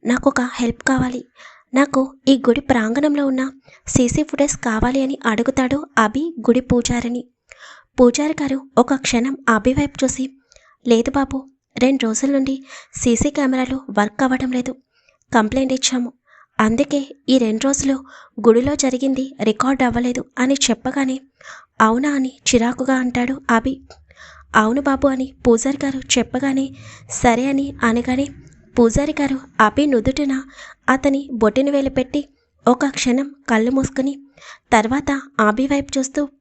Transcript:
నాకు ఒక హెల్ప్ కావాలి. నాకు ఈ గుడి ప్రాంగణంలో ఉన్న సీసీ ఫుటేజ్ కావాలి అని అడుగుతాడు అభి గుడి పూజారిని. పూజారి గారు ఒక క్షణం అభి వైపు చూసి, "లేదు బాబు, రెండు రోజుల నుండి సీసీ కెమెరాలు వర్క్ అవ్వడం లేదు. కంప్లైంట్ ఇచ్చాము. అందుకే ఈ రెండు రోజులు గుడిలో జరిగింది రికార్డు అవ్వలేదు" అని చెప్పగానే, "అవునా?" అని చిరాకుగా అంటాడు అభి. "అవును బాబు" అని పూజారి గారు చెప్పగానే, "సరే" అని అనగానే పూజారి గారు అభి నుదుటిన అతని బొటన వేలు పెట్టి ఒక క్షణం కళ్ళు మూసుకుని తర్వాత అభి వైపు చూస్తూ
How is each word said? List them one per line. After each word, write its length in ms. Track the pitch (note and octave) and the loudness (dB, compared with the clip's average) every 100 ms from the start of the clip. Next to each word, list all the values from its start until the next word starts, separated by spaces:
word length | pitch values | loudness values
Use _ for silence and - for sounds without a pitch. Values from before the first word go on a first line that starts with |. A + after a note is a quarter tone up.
| - | 0
నాకు 240 | - - | 0 0
ఒక 120 | - | 0
హెల్ప్ 420 | B3 - A#3+ A#3 | -4 -2 -4 -2
కావాలి. 420 | - C4 B3+ B3 - _ - - _ | -2 0 -2 -4 -12 _ -20 -20 _
నాకు 420 | B3+ C#4 C4+ C4+ - - | 0 0 0 -2 -2 2
ఈ 100 | C4+ | 2
గుడి 240 | C4 A#3 | 4 2
ప్రాంగణంలో 680 | - B3 A3 A#3+ D4+ C#4+ C#4 | 2 0 0 0 0 0 0
ఉన్న 240 | C4 C4 C4+ _ - - | -2 -4 -8 _ -20 -4
సీసీ 360 | - B3 - | 0 2 0
ఫుటేజ్ 340 | D4+ - C#4+ - | -4 0 -2 -2
కావాలి 440 | B3 A3 A#3+ C4+ | -4 0 0 0
అని 160 | C4 C#4 A#3 | -2 -2 -2
అడుగుతాడు 640 | G#3+ A#3 C4+ B3+ C#4 D#4 - | 0 0 0 0 -2 -2 0
అభి 380 | G#3+ C4 E4 E4 | 0 0 -6 -4
గుడి 200 | A3 A#3+ | 0 0
పూజారిని. 640 | C4 B3 A#3+ A#3+ A#3 A#3+ - _ _ - - - _ - | 2 -2 0 -4 -4 -8 -10 _ _ -20 -20 -20 _ 4
పూజారి 340 | B3 A#3+ D4+ D#4+ | 4 4 -2 -2
గారు 280 | C#4+ C4+ C4+ - | -4 -4 -2 0
ఒక 160 | A#3+ | 2
క్షణం 440 | C4+ - A#3+ B3+ C4+ - | 0 0 -2 -2 -2 0
అభి 240 | A3 A3+ | 2 2
వైపు 300 | C4+ C#4+ - | 0 -2 -2
చూసి, 280 | C4 - C4 - _ _ _ _ - | -4 -2 -8 -8 _ _ _ _ 2
"లేదు 240 | A3+ A#3 | 2 2
బాబు, 380 | C#4 C4+ C4+ - _ _ - | -2 -2 -6 -10 _ _ 0
రెండు 280 | B3 C4+ A3+ | 0 2 0
రోజుల 260 | A3 C#4 | -2 0
నుండి 320 | C#4 C4+ C4+ C4+ - - - | 0 0 -4 -8 -20 -20 -4
సీసీ 340 | B3+ A#3 D4 | 0 2 0
కెమెరాలు 520 | C#4+ C4+ C4 B3+ C4 - | 0 0 0 -2 -4 -4
వర్క్ 340 | G3+ G#3 - | -2 -2 0
అవ్వడం 280 | C4 B3+ C4 | 0 0 -2
లేదు. 240 | B3+ B3 C4 _ _ _ _ _ | -2 -4 -10 _ _ _ _ _
కంప్లైంట్ 400 | A#3+ G#3+ C4 C4 | 0 2 0 -2
ఇచ్చాము. 400 | C4 - B3+ A#3+ _ _ _ _ _ | -2 -2 -2 -6 _ _ _ _ _
అందుకే 560 | G#3+ A#3 C#4+ C#4+ C4+ - - | 0 2 0 -2 -4 -12 0
ఈ 80 | C4 | 2
రెండు 260 | A3+ A3 | 2 0
రోజులు 300 | C4+ C#4 C4+ C4+ - - - - | -2 -2 -2 -4 -6 -20 -18 0
గుడిలో 340 | A3+ A3+ C4 D4 | 4 4 4 0
జరిగింది 580 | C4+ B3+ C4+ C4 C4+ - | 0 0 -2 -2 -4 -2
రికార్డు 400 | A3 G#3+ B3 C4+ | -2 0 0 2
అవ్వలేదు" 420 | B3+ A#3 B3 B3 - - | 0 0 -2 -4 -8 -4
అని 140 | B3+ | 0
చెప్పగానే, 680 | C#4 - A3+ B3+ C4+ C4 C4 _ _ - - _ _ | 0 0 -2 -2 -2 -2 -4 _ _ -20 -20 _ _
"అవునా?" 280 | A3 A#3 D4 | 2 2 0
అని 220 | C#4+ C4 - - | 0 -4 -4 0
చిరాకుగా 440 | A#3+ A#3 B3 B3+ | 2 2 -2 0
అంటాడు 480 | C4 B3+ B3 B3 C4+ - | 0 0 -2 -4 -4 0
అభి. 320 | A3+ B3 C4+ - - _ _ - - - - | 0 0 -8 -14 -20 _ _ -20 -20 -2 0
"అవును 260 | G#3+ B3+ | 2 0
బాబు" 260 | C#4+ C4+ C#4 | 0 2 0
అని 260 | C4 C4 - B3 | 0 -6 -2 2
పూజారి 300 | A3+ C4+ C#4 C#4 | 2 2 -4 -4
గారు 140 | C4+ B3+ - | -6 -2 -2
చెప్పగానే, 540 | A#3 B3+ C#4 C4+ C4+ - - - - | -2 -2 -2 -2 -4 -8 -20 -20 -14
"సరే" 360 | - B3 A#3 C4 | 0 2 2 0
అని 300 | C#4 C#4 - | -2 -4 -2
అనగానే 440 | A#3 A#3 A#3+ B3+ C#4+ - - - _ - | 0 0 0 -2 -4 -8 -20 -20 _ 2
పూజారి 360 | A#3 A3+ D4 D4+ | 4 4 -2 -2
గారు 180 | C#4 C4+ - _ | -2 -2 -8 _
అభి 260 | G#3+ G#3+ D4 | 2 4 2
నుదుటిన 560 | B3 A3 C4 C#4+ C4 C4+ - - - - | 2 0 -2 -2 -2 -6 -20 -20 -14 -2
అతని 400 | C4 C#4+ C#4 C#4 | 0 2 -2 -4
బొటన 360 | A#3+ G#3+ G#3+ C#4 | 0 0 2 0
వేలు 200 | C#4+ C4+ | 0 0
పెట్టి 400 | C4+ B3+ D4 C#4+ _ _ _ - | -2 -2 -4 -6 _ _ _ 0
ఒక 180 | B3+ C#4 | 2 0
క్షణం 500 | - - B3 C#4 - - | -2 -2 0 -2 -10 -2
కళ్ళు 220 | A3+ A3+ | 0 2
మూసుకుని 480 | C4+ C4+ - C4+ C#4 - _ - - _ | 0 -2 -2 -4 -6 -16 _ -20 -20 _
తర్వాత 500 | A#3 A3 C4+ C#4 C#4 - - | 2 2 -2 -2 -6 -6 0
అభి 280 | G#3+ G#3+ C#4 | 0 2 0
వైపు 320 | C#4+ C#4 C4+ | -2 -2 -4
చూస్తూ 300 | C4 - C#4+ _ | -4 -4 -6 _